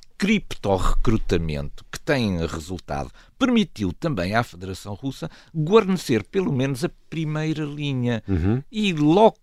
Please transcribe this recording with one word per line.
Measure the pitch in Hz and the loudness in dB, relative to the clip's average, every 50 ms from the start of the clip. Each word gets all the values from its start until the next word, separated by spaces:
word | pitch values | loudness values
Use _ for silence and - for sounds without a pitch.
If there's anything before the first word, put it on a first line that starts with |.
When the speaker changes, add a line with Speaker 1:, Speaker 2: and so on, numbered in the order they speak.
| - - - | -20 -20 -8
Speaker 1:
criptorrecrutamento | - - 185 220 196 - - - - - 101 95 92 87 - - - - 113 110 107 - - 95 85 82 80 76 71 71 73 - - - - - | -4 0 0 0 0 0 -4 -8 -6 0 0 2 2 4 4 4 4 4 4 4 2 2 2 2 2 0 0 -2 -4 -6 -8 -10 -12 -16 -16 -16
que | - | -10
tem | - - 151 135 120 104 92 85 82 | -4 -2 0 0 0 0 0 -2 -2
resultado | 82 - 82 76 85 92 85 - - 73 69 69 65 - - - - _ _ | -4 -4 -8 -8 -10 -12 -12 -8 -8 -6 -6 -6 -8 -12 -18 -20 -20 _ _
permitiu | 262 254 247 233 202 - - - 107 90 85 | 0 2 2 2 2 0 -2 -4 -4 -4 -4
também | - - 165 147 95 87 92 104 | -4 -4 -4 -2 -2 -2 0 0
à | 113 117 | 0 -2
Federação | - - 85 92 92 95 - - 101 104 | -2 -6 -12 -12 -12 -12 -10 -10 -12 -12
Russa | - - 139 127 - - 80 - - - - - | -8 -8 -8 -8 -8 -10 -12 -12 -16 -20 -10 -6
guarnecer | 160 151 156 202 226 214 185 190 170 - - 135 110 101 | -4 0 4 4 4 4 4 0 -2 0 0 0 0 0
pelo | - - 196 185 180 143 | 0 -2 -2 0 0 0
menos | 123 131 135 139 117 147 | 0 0 -2 -2 -4 -4
a | 180 - - _ - | -6 -6 -10 _ -12
primeira | - 160 160 151 151 151 156 156 156 147 156 | -8 -6 -6 -4 -4 -4 -2 -2 -4 -4 -6
linha. | 147 143 147 147 143 135 127 123 120 120 110 - | -6 -8 -6 -4 -4 -2 -2 0 -2 -2 -2 -2
Speaker 2:
Uhum. | - 98 87 80 95 113 127 135 - - | -2 -2 0 2 2 0 0 -2 -4 -4
Speaker 1:
E | 214 214 202 170 | -2 0 0 2
logo | 156 147 151 160 196 220 214 - - | 2 4 4 6 6 6 4 4 2